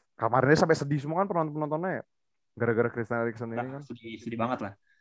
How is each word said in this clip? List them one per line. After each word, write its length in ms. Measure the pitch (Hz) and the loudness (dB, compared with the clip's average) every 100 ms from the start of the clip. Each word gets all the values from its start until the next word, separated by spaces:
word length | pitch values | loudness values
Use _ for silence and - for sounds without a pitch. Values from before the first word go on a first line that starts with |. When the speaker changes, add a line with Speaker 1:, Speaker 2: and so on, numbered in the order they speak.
| _ | _
Speaker 1:
Kemarin 380 | - 113 123 131 | -4 2 6 6
dia 80 | 156 | 6
sampai 160 | 170 151 | 6 4
sedih 240 | 139 147 | 2 -2
semua 240 | 143 165 | -2 -2
kan 80 | 196 | 0
penonton-penontonnya 580 | 175 156 151 147 156 185 | 0 -2 -2 -4 -2 -2
ya. 100 | 139 - _ _ _ _ | -6 -8 _ _ _ _
Gara-gara 360 | - 117 110 117 | -2 0 2 0
Christian 320 | 120 110 117 | -2 -4 -4
Eriksen 240 | 117 113 117 | -4 -6 -8
ini 80 | 117 | -6
Speaker 2:
Nah, 100 | 127 | -8
Speaker 1:
kan. 100 | 139 | -10
Speaker 2:
sedih, 380 | 143 120 113 113 | -14 -16 -14 -12
sedih 160 | 113 117 | -8 -4
banget 220 | 120 123 | -4 -4
lah. 120 | 101 - _ _ | -8 -12 _ _